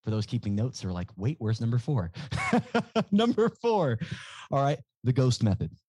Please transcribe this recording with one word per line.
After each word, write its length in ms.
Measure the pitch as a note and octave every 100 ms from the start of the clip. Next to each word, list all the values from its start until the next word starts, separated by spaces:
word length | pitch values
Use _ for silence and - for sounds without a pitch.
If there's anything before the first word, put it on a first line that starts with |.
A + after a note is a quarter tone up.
For 80 | -
those 140 | A2 G#2+
keeping 280 | B2 G#2
notes, 280 | G2+ B2+ -
they're 100 | F#2
like, 180 | F2 F2 -
"Wait, 200 | G#2+ D#3
where's 200 | B2 A2+
number 200 | A#2 B2
four?" 320 | C3 C#3 E2+ - C#3+
<laughs> 800 | - - A#3+ - A#3+ - A3+ -
Number 380 | G3+ A#3 B3 A3+
four. 480 | - A#3 G#3+ D3+ A2 - - - - -
All 100 | C#3
right. 180 | C#3 D3 - _
The 100 | B2
ghost 300 | C3 B2+ A#2
method. 320 | A2 F#2+ D#2+ -